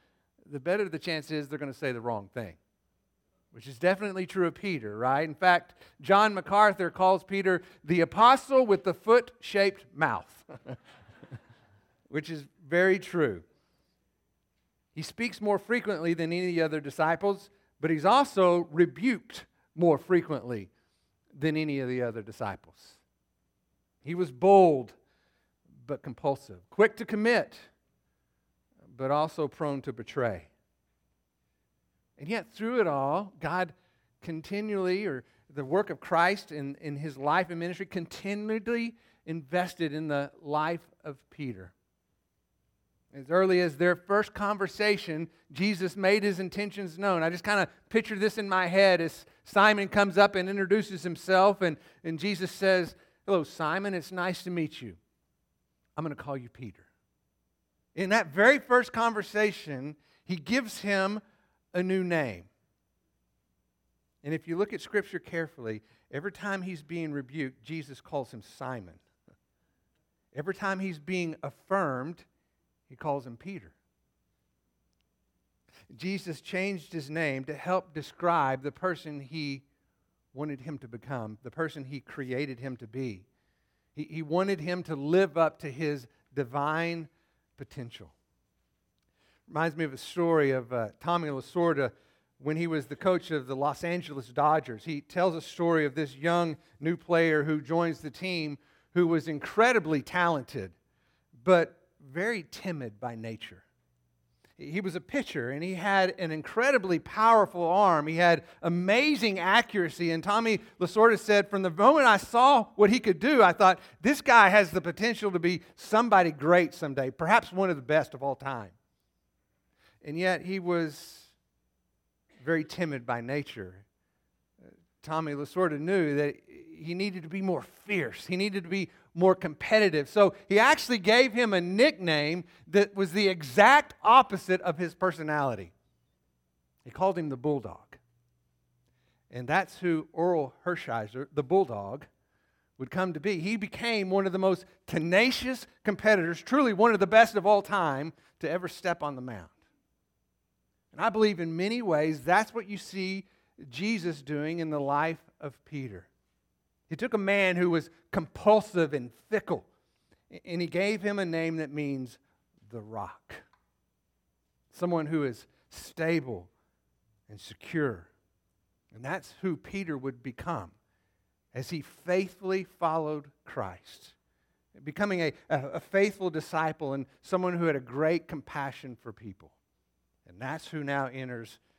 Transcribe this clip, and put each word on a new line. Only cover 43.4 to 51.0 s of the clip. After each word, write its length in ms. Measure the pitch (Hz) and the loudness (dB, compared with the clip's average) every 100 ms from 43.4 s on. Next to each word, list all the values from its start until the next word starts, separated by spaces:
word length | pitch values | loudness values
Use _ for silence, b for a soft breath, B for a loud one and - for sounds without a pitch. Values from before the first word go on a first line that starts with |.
| 190 180 | 4 4
as 160 | 175 139 | 2 2
their 200 | 175 180 | 0 0
first 380 | - 202 208 | 0 0 0
conversation, 960 | - 202 208 190 - 208 196 - 156 165 b b | -4 -4 -2 -4 -2 0 0 -2 -6 -8 b b
Jesus 460 | 139 196 190 180 196 | -4 -2 -2 -4 -2
made 260 | 190 208 | 2 2
his 160 | 208 180 | 2 -2
intentions 580 | 190 196 202 196 190 160 | -6 -6 -8 -8 -12 -4
known. 260 | 202 180 | -2 0
I 60 | 160 | 0
just 140 | 175 | -2
kinda 240 | 208 208 175 b b | -2 0 0 b b
picture 260 | 220 - 208 | -2 -2 -2
this 220 | 208 214 | -2 -2
in 100 | 202 | -2
my 200 | 185 180 | 0 2
head 340 | 185 196 180 | 4 6 6
as 240 | 165 - - b | 0 -6 -20 b
Simon 460 | - 208 208 208 196 | -2 4 6 6 2
comes 280 | 208 202 180 | 2 2 6
up 180 | 202 202 | 4 4
and 120 | 185 | -4
introduces 560 | 202 190 208 - 185 | -2 2 0 0 -6